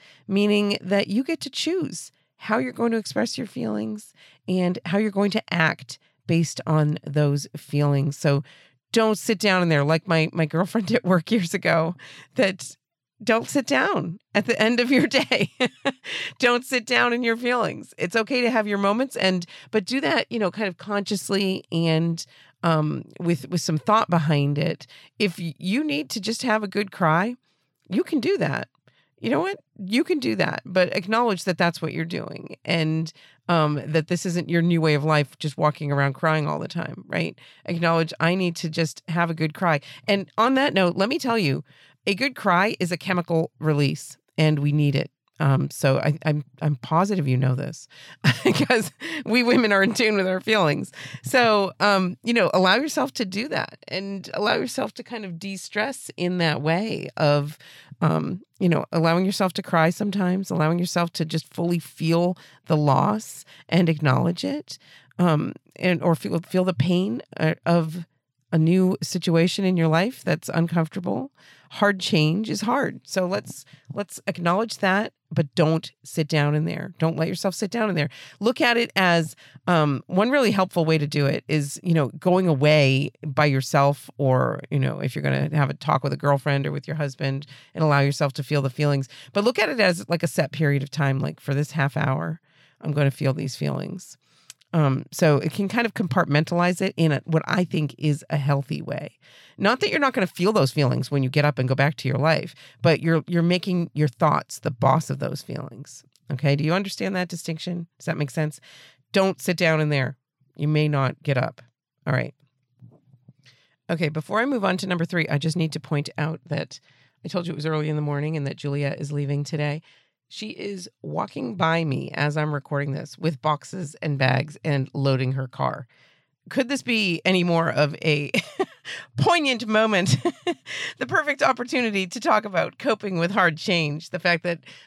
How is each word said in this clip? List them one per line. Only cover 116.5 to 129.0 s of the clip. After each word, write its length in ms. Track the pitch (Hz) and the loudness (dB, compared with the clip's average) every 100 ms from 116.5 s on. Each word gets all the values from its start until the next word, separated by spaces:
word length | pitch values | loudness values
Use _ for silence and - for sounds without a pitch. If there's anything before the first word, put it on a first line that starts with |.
| 127 - - _ _ _ _ 147 | -6 -6 -12 _ _ _ _ -6
I 20 | |
told 200 | 190 170 | -6 -4
you 60 | |
it 20 | 151 | -6
was 100 | 156 | -4
early 240 | 156 151 | -2 -2
in 60 | 151 | -2
the 80 | |
morning 340 | 147 143 151 160 | -2 -2 -4 -4
and 80 | 135 | -6
that 100 | - | -6
Juliet 440 | 143 143 143 - | -4 -2 -2 -4
is 120 | 143 | -6
leaving 320 | 147 143 143 | -4 -2 -2
today. 380 | 143 151 147 151 - _ _ _ _ | -2 -4 -2 -4 -10 _ _ _ _
She 200 | - 214 | -14 -12
is 380 | - 202 190 175 _ | -10 -10 -10 -14 _
walking 540 | 147 151 - - - 190 | -8 -6 -6 -6 -8 -2
by 280 | 160 165 | 0 2
me 280 | 160 131 - | 0 -2 -4
as 240 | - 147 151 | -2 -2 0
I'm 160 | 151 | -2
recording 400 | 147 - 143 143 | -4 -4 -4 -4
this 240 | 143 160 - | -6 -10 -4
with 240 | 160 139 | -4 -2
boxes 540 | 151 147 - 190 151 - | -2 -2 -4 -10 -10 -6
and 240 | 156 139 | -4 0
bags 380 | 131 131 151 - | 2 2 -2 -6
and 240 | 165 139 131 | -2 -2 -2
loading 380 | 143 139 131 127 | -2 0 0 0
her 160 | 131 131 | -4 -6
car. 400 | - 131 - 123 _ _ _ _ _ - | -4 -4 -4 -12 _ _ _ _ _ -4
Could 180 | 262 247 | -2 -2
this 140 | 277 | -2
be 360 | - 226 196 165 185 | -2 0 0 0 2
any 180 | 185 | 2
more 280 | 175 165 165 | 4 2 2
of 240 | - 147 - | 0 0 0
a 360 | 160 147 143 247 - - 370 - | 0 0 0 -4 -4 -6 -6 -6
<laughs> 420 | - - | -16 -16